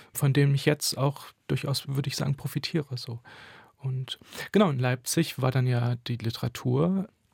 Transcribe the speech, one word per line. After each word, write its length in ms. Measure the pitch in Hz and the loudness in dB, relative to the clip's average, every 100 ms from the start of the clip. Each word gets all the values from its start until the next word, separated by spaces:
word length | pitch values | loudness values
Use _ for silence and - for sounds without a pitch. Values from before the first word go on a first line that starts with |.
| - | -14
von 220 | - 139 | 0 2
denen 220 | 135 143 139 | 4 4 4
ich 100 | 151 | 4
jetzt 320 | 147 - - | 2 0 0
auch 280 | 139 143 - - - | -2 -2 -10 -20 -4
durchaus, 420 | 135 147 131 - | -4 -2 -4 -2
würde 200 | 135 135 | -4 -2
ich 80 | - | -2
sagen, 180 | 139 | -2
profitiere, 640 | 139 139 147 - 170 143 120 | -2 -4 -6 -2 -4 -4 -8
so. 220 | - 117 - - - - - _ | -8 -12 -14 -20 -20 -20 -20 _
Und 400 | 135 131 131 - - - - | -6 -6 -6 -12 -14 -14 0
genau, 200 | 202 196 | 4 4
in 80 | 135 | 4
Leipzig 600 | 127 123 - - 165 - | 0 0 0 0 0 0
war 120 | 127 | 0
dann 160 | 131 127 | 2 2
ja 300 | 123 120 120 - | 2 0 -2 -4
die 100 | 120 | -4
Literatur. 920 | 113 - 120 - 127 127 170 190 185 - _ | -4 -4 -6 -4 0 2 2 2 -2 -10 _